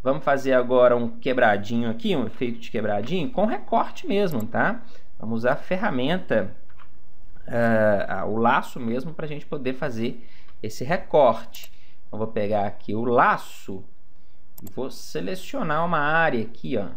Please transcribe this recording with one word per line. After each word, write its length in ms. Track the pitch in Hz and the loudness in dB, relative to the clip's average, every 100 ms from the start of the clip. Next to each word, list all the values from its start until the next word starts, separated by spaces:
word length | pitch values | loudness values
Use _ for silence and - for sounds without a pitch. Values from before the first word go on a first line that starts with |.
Vamos 220 | 131 147 | 0 0
fazer 280 | 151 139 135 | 2 2 4
agora 440 | 127 120 127 123 120 | 2 4 6 6 6
um 120 | 117 | 0
quebradinho 800 | - 135 123 117 104 101 117 117 | -2 0 4 4 4 0 0 0
aqui, 280 | 113 214 165 | -2 0 0
um 100 | 110 | 0
efeito 320 | - 123 113 | -2 -2 -2
de 140 | - | -2
quebradinho 580 | 117 104 104 117 185 131 | -2 0 0 0 -2 0
com 160 | 175 214 | 0 0
recorte 580 | 381 - 233 - - | 0 0 0 0 -2
mesmo, 400 | 339 202 196 135 | 0 0 2 0
tá? 380 | 104 110 151 240 - - - - | 0 0 0 0 -2 -2 -2 -2
Vamos 220 | 110 117 | -2 0
usar 100 | 120 | 2
a 40 | 147 | 0
ferramenta, 960 | - 185 214 131 131 180 175 113 95 - - - - - - - - - - | 0 0 0 0 0 0 2 0 0 -2 -4 -4 -4 -2 -2 -2 -2 -2 -2
ah, 600 | 120 117 113 107 101 - | 2 2 4 4 4 0
ah, 160 | 95 | -2
o 120 | 90 107 | 0 2
laço 440 | 117 143 202 - | 4 2 0 -4
mesmo 340 | 113 120 165 | -2 -2 -2
pra 140 | 156 156 | -4 -4
gente 180 | 151 - | -4 -4
poder 280 | 151 127 | -2 -2
fazer 540 | 131 151 113 117 - - - - - | -2 -2 -2 -2 -2 -4 -4 -4 -4
esse 220 | 107 - | -4 -4
recorte. 920 | 127 190 - 160 127 113 - - - - - - - | 0 -2 2 6 6 4 -4 -4 -4 -4 -4 -4 -4
Então, 100 | 104 | -2
vou 80 | 110 | -2
pegar 400 | 113 101 104 101 | 0 0 0 0
aqui 260 | - - | -2 -2
o 120 | 104 | -2
laço 800 | 123 120 185 196 - - - 95 - - - - - - - - | 2 4 4 2 -4 -6 -6 -6 -6 -6 -6 -6 -6 -6 -4 -4
e 120 | - | -4
vou 180 | - 127 | -4 -4
selecionar 960 | - - 151 185 190 - 269 175 151 170 | -4 -4 -4 -2 -4 -4 -2 0 0 2
uma 140 | 165 | 2
área 420 | 143 160 160 123 | 2 4 2 2
aqui, 340 | 107 - 156 113 | -2 -4 -2 -2
ó. 120 | 90 | -2